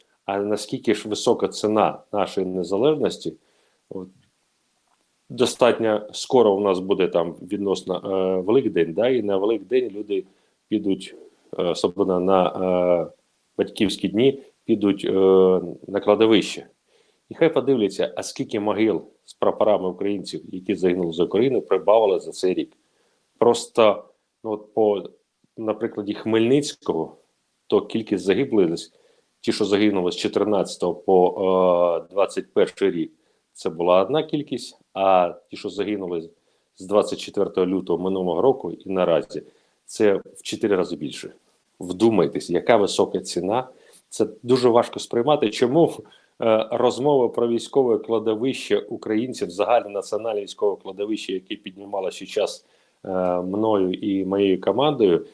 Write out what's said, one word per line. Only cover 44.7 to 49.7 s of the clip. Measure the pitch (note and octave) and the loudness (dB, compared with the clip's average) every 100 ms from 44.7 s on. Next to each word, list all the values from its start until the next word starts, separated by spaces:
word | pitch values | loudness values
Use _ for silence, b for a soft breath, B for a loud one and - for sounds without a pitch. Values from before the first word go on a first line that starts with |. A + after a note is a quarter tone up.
| A#2 - - | 4 2 -4
сприймати. | - A#2 B2+ D3 G#2+ | -6 -2 0 2 0
Чому, | - B2 D#3 D#3 - - b b b | 0 2 4 2 0 -18 b b b
е, | A2+ A2 - | 2 2 2
розмова | A#2+ A#2+ A2 D3 C#3 A#2 | 0 0 2 2 2 2
про | A#2 A#2 | 0 0
військове | A#2 - C#3 B2+ G#2 | -2 0 0 2 0
кладовище | - A2+ A2 G#2+ C3 A2+ - G2+ | 0 -2 0 -2 -2 -4 -2 -2
українців, | - A2+ A2 A2 B2+ - F#2 | -2 -8 -4 -2 -2 -6 -6
загальне | F2+ G2 | -2 2